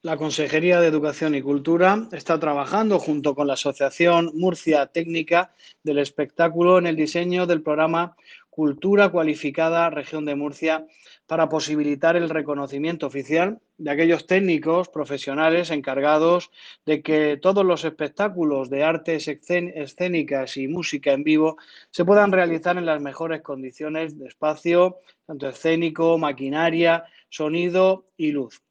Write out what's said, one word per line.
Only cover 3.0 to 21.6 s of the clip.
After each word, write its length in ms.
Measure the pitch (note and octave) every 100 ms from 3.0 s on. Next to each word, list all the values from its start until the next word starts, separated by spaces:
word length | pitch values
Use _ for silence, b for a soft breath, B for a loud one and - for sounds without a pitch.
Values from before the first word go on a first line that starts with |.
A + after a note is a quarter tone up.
junto 340 | - D3+ D3
con 140 | C#3 C#3+
la 60 |
Asociación 760 | C3 D3 C3+ C#3 - E3+ E3+ E3
Murcia 540 | D#3 F3+ E3+ - D3+ C3+
Técnica 680 | E3+ E3 E3 D#3 E3+ F#3 b b b
del 160 | D3+ D3
Espectáculo 800 | C#3+ - C#3 - E3 E3 F3 F#3
en 80 | F3
el 80 |
diseño 540 | D#3+ D#3 E3+ F3 F3+ F3+
del 140 | E3+
programa 520 | D#3 D3+ D#3+ E3 F3 _ B B B
Cultura 600 | - D3+ C#3+ F#3+ G3+ G3
Cualificada 840 | E3+ D#3+ D3 D3 C3+ D#3+ E3+ E3+
Región 340 | D3+ C#3 D#3
de 120 | D3+ C#3+
Murcia 500 | D3 C#3 D#3+ D#3 D#3 b b b _
para 220 | E3 D#3
posibilitar 680 | D#3 D3+ D3+ D3 C#3+ D#3+
el 160 | E3+ E3
reconocimiento 800 | D#3+ D3 C#3+ C#3 C#3 D#3 E3+ C#3+
oficial 500 | C#3 C3 D#3+ F3+ A3 _ _
de 140 | D3+
aquellos 380 | C#3+ E3 E3+ -
técnicos 600 | F#3 F#3+ D#3+ D3 E3+ F3+
profesionales 840 | D#3+ C#3+ C#3 - C#3 D#3+ E3+ E3
encargados 800 | D3+ C3+ C3+ D3 D3+ E3 F3 - B B B -
de 160 | D3+
que 340 | D#3 D#3 D3+ C#3+
todos 300 | F3+ G3 F#3+
los 180 | E3
espectáculos 840 | D#3+ D#3 D3 - G#3 F3+ D#3 C#3 B2+
de 140 | C#3
artes 420 | D3+ E3 E3 D#3+ D#3
escen-, 460 | C#3 _ F3 F3
escénicas 840 | D#3+ C#3 - F3+ E3+ C#3 C#3 C3 -
y 120 | C3+
música 440 | F3 E3 C#3 -
en 120 | C#3
vivo 320 | D3+ D#3 D#3 D#3